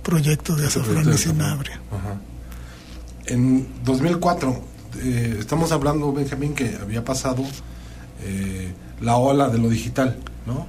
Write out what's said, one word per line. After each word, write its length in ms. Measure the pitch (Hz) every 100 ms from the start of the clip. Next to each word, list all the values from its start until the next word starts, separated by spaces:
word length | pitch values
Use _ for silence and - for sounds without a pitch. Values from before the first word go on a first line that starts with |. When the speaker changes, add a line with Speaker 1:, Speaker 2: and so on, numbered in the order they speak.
Speaker 1:
proyecto 520 | - 170 147 151 - 156
de 100 | 147
Speaker 2:
Este 120 | -
Speaker 1:
Azafrán 240 | 127 104
Speaker 2:
proyecto 0 |
Speaker 1:
y 20 | 151
Speaker 2:
de 60 |
Azafrán. 60 | -
Speaker 1:
Cinabrio. 560 | 165 156 147 147 139 - -
Speaker 2:
Ajá. 300 | 101 92 101 - - - - - - - - - - -
En 420 | 123 127 131 131 -
dos 160 | 120 131
mil 180 | 156 175
cuatro, 440 | 180 175 135 123 - - - -
eh, 340 | 131 120 117 107
estamos 360 | 101 147 165
hablando, 400 | 156 143 147 147
Benjamín, 400 | 139 131 131 143
que 240 | 143 120 98
había 220 | 101 113
pasado, 400 | 117 131 135 127 135 139 - - - - - -
eh, 500 | 101 98 98 92 92 90 - -
la 160 | 117 120
ola 320 | 131 139 139
de 80 | 117
lo 100 | 117
digital, 480 | 113 123 120 131 117 - - -
¿no? 200 | 131